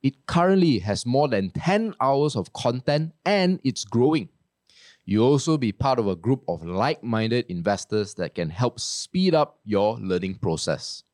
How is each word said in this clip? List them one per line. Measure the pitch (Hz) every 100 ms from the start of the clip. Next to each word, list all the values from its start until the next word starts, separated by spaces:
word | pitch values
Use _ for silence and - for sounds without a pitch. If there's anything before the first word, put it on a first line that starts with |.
It | 135 - -
currently | 170 180 190 175 117
has | 92 98
more | 120 131 147
than | 110 95
ten | - - 202 226 -
hours | 135 139 147
of | 127 90
content, | - 120 123 127 147 160 - -
and | 202 180 185
it's | 135 110
growing. | - 117 127 160 92 _ _ _ _ _ - _
You'll | - 104 120
also | 143 160 160
be | 117
part | 98 135 123
of | 104
a | 87
group | 107 131 -
of | 85
like-minded | 82 92 123 156 117 110 110 120 -
investors | 90 85 101 - 107 101
that | - 85
can | - 82
help | 85 123 -
speed | - - - 185 185
up | 160 147 _ 101
your | 101 104 117
learning | 98 90 92 95
process. | 95 78 - 69 - - _